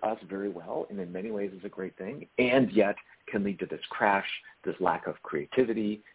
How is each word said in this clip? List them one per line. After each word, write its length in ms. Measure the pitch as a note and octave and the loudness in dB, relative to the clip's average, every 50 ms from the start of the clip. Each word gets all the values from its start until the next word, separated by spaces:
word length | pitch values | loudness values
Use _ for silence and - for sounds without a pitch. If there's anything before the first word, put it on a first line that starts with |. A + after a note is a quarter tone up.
| - | -2
us 140 | A2 A2+ A2 G2 E2+ | -2 -2 -4 -6 -8
very 200 | F#2+ G2 G2+ G#2 | -6 -4 -4 -4
well 360 | F2+ F2 E2 F#2 A#2+ D#3 - - | -4 -6 -8 -6 -6 -6 -6 -6
and 100 | G#2 G2 | -6 -6
in 120 | F2+ F2 | -6 -6
many 200 | F2 F#2 G2 A2+ | -6 -6 -4 -4
ways 200 | G#2+ G2+ G2+ G2 F#2+ F#2 | -4 -4 -4 -4 -6 -8
is 60 | F#2 | -12
a 60 | G2+ | -10
great 280 | - - F#2+ F2 - - | -8 -8 -8 -8 -8 -8
thing, 300 | F#2 G2+ C3+ - - - _ - | -10 -8 -10 -10 -12 -4 _ 2
and 340 | B2+ B2 B2+ C3+ B2+ G2 | 4 6 6 6 6 6
yet 240 | F#2+ A2 G2+ G2+ G#2 - - _ - - _ - | 6 6 6 6 4 -2 -8 _ -20 -20 _ -4
can 120 | - G#2 G2 | -2 0 0
lead 160 | G2+ F#2+ - | 0 -2 -2
to 60 | F#2 | -4
this 160 | D#2+ E2 - - - | -6 -6 -8 -10 -10
crash, 380 | - - A#2 G#2 G2 G2 F#2+ - - - - - - _ - | -2 2 4 4 4 4 2 -2 -6 -10 -10 -14 -20 _ -6
this 100 | E2+ D#2+ - | -6 -2 0
lack 280 | F#2 F2 E2 E2+ - E2+ | 2 2 2 0 -2 -6
of 80 | D#2 - - | -8 -8 -6
creativity, 800 | - - D2 D2 - - B2+ C3 A2+ A2 A2+ G#2+ G#2 G#2+ G#2 - - | -4 -4 -4 -4 0 2 2 4 4 2 0 0 0 -2 -4 -8 -16